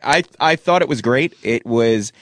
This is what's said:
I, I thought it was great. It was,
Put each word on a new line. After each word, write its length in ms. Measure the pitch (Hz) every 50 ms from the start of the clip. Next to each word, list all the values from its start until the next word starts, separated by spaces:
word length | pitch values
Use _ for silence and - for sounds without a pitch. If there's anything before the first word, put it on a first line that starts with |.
| -
I, 220 | - 147 175 175 - _ -
I 180 | - 160 160
thought 260 | 156 - - 175 185 170
it 60 | 135
was 120 | 147 113
great. 340 | 104 117 123 131 160 170 - _ -
It 220 | 107 117 117 -
was, 480 | 120 117 117 117 113 113 110 101 - - _